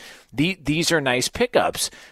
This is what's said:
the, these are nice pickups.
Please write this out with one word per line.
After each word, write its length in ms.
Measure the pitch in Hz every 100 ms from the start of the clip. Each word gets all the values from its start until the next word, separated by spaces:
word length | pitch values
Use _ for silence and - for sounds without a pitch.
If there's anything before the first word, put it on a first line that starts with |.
| - - -
the, 260 | 117 170 185
these 300 | 139 156 160
are 80 | 165
nice 280 | 135 123 -
pickups. 600 | - 247 - - - - - -